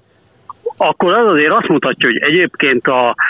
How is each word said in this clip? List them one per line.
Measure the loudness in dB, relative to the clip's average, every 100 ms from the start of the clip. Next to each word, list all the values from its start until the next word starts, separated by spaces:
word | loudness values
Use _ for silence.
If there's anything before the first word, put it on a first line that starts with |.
| _ _ _ _ -20 -12 -10 -2
akkor | -2 0 0 2
az | 2
azért | 2 2
azt | 0 0
mutatja, | -2 -2 -2 -2
hogy | 0 0
egyébként | 0 0 -2 -2 0 0
a, | 0 0 0